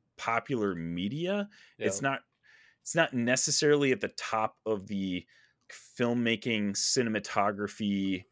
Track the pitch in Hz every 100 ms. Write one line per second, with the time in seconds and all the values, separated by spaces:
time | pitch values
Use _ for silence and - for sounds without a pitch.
0 | - - - 117 - 123 101 87 82 85
1 | 101 143 175 208 202 - - - - -
2 | 139 135 - _ _ - - _ - 165
3 | 160 127 117 131 - - 147 147 139 110
4 | 101 - - 110 107 - 110 107 101 101
5 | 95 90 - _ _ _ _ - - -
6 | 120 120 117 110 127 110 101 98 - 135
7 | 117 107 - 110 101 101 101 - 104 101
8 | 95 92 -